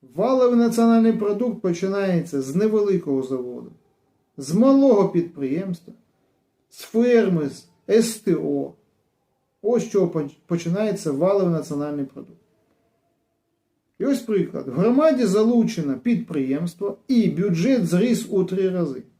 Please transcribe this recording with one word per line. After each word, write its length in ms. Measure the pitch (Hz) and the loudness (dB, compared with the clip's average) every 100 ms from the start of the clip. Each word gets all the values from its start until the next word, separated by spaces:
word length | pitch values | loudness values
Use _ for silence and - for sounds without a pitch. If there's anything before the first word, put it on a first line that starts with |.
| - | -16
Валовий 440 | 147 220 262 247 240 | -4 0 2 4 4
національний 540 | 233 226 233 226 226 | 2 2 4 6 4
продукт 500 | 220 208 202 247 - | 2 0 -2 -2 -2
починається 800 | 185 170 190 196 196 175 165 143 | -4 -2 -2 -2 0 0 -2 -6
з 120 | 131 | -2
невеликого 680 | 151 214 214 208 185 160 135 | 0 2 2 2 0 0 -4
заводу, 500 | 131 131 123 123 120 - _ _ _ _ _ - | -2 -6 -6 -12 -16 -20 _ _ _ _ _ -16
з 180 | 135 | -4
малого 540 | 170 262 277 269 214 180 | 2 4 6 6 4 4
підприємства, 880 | 175 170 147 135 151 196 175 - - _ _ _ _ _ _ _ | 0 -4 -6 -6 -4 -6 -10 -12 -20 _ _ _ _ _ _ _
з 120 | - | -20
ферми, 680 | - 220 240 240 196 175 143 | -6 0 4 4 2 0 -2
з 200 | - - _ - | -8 -20 _ 0
С 300 | 208 226 - | 2 2 -2
Т 160 | - | -2
О. 380 | 160 156 143 - - _ _ _ _ _ _ _ _ | -2 -2 -4 -6 -12 _ _ _ _ _ _ _ _
Ось 200 | 202 240 | -2 -2
з 60 | - | 0
чого 200 | 202 175 | 0 0
поч-, 300 | 165 143 - _ | -2 -8 -12 _
починається 680 | 170 170 180 214 202 160 | -6 -2 -2 -2 -4 -4
валовий 400 | 139 175 202 185 | -2 2 2 0
національний 520 | 160 147 147 147 147 | -2 -4 -8 -6 -8
продукт. 360 | 135 - - - _ _ _ _ _ _ _ _ _ _ _ _ _ _ _ _ | -10 -12 -20 -20 _ _ _ _ _ _ _ _ _ _ _ _ _ _ _ _
І 60 | |
ось 160 | 247 269 | -2 -2
приклад. 480 | - 208 170 - - | -2 -2 -2 -6 -8
В 40 | |
громаді 540 | 127 202 254 320 262 226 | 0 2 4 2 2 2
залучено 720 | 196 220 240 214 - 147 131 | 2 2 4 2 -2 -4 -4
підприємство, 1000 | 240 226 - 160 131 139 170 - 202 - _ | -2 -2 -2 -6 -2 -2 -4 -6 -10 -10 _
і 200 | 247 190 | 2 2
бюджет 560 | 147 202 165 196 262 180 | 0 -2 0 2 0 2
зріс 400 | 180 233 208 - | 0 2 0 -2
у 140 | 196 | -2
три 260 | 175 185 190 | -2 -2 -2
рази. 320 | 180 160 127 - _ | -2 -4 -6 -14 _